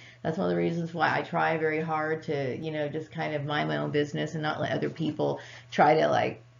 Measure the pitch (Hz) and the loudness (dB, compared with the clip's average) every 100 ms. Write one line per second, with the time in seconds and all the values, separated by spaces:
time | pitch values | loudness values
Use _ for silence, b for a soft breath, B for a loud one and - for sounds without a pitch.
0 | B B 156 160 180 170 170 170 165 165 | B B -4 0 0 2 0 0 -4 0
1 | 147 143 151 165 160 160 156 156 165 156 | 2 2 0 0 2 2 0 0 -2 -2
2 | 156 160 - 143 131 - 156 151 147 156 | -2 -4 -2 -2 -2 -4 -4 -4 -4 -4
3 | 156 165 156 147 143 147 156 147 147 147 | -8 -6 -4 -2 0 0 0 0 0 0
4 | 147 156 151 160 151 147 - 143 147 156 | 0 -2 -4 -2 -2 -2 0 0 -2 -2
5 | 151 - 143 139 B B B - 151 156 | -4 0 -2 -2 B B B 4 6 6
6 | 151 120 127 - - | 4 4 0 -4 -14